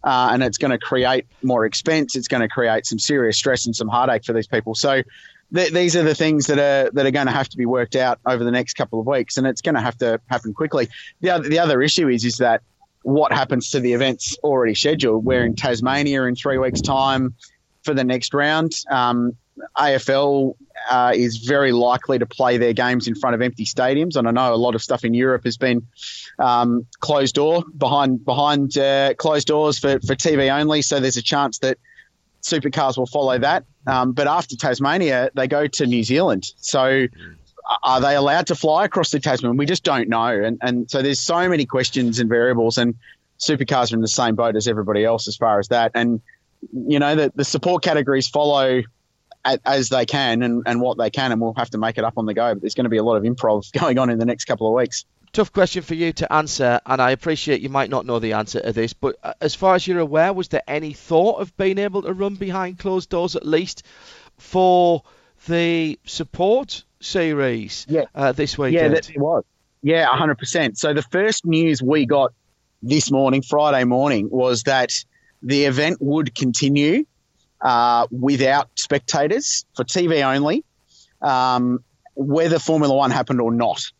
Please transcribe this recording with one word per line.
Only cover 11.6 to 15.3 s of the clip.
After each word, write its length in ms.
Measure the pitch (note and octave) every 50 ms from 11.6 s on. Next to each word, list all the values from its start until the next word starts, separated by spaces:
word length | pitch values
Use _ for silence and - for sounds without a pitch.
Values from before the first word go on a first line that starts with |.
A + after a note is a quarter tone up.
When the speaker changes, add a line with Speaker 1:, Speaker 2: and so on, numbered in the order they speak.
| F3 E3 D3 B2
Speaker 1:
issue 280 | C3+ D#3 - - E3+ C#3+
is, 160 | B2 A#2 A2+
is 120 | B2 A2+ -
that 240 | B2+ A#2+ A2+ A2 _ _ _ _ _ _ _ _ _
what 280 | A#2 C3+ D3 D3+ -
happens 400 | C#3 C#3+ C3 C3+ C#3+ B2 A#2+ -
to 80 | - C#3+
the 140 | B2 B2 A#2+
events 440 | A#2+ C3+ C3 B2+ - - - - - -
already 320 | D#3 C#3 C3 B2 A2+ G#2+
scheduled? 480 | - - D3 D#3 D3+ C3+ A#2+ A2 A2+ A2
We're 220 | B2+